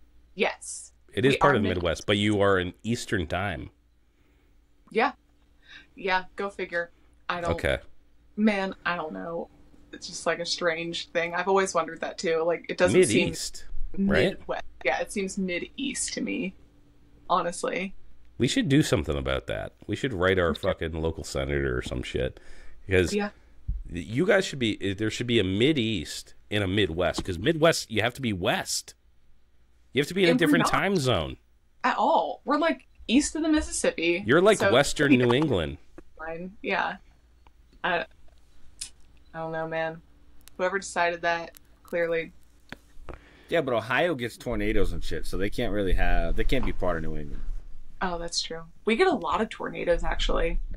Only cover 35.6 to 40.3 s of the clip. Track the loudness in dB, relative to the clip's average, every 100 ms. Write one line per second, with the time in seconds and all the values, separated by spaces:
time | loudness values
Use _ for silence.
35.6 | -2 -6 -16 -20 -20 -16 -12 -10 -12 -10
36.6 | -4 -2 -2 -8 -16 -20 _ _ -20 -20
37.6 | -20 -8 -2 -2 -4 -12 -20 -20 -20 -18
38.6 | -18 -16 -16 -16 -20 -20 -18 -12 -8 -6
39.6 | -6 -4 -4 -6 -18 -20 -20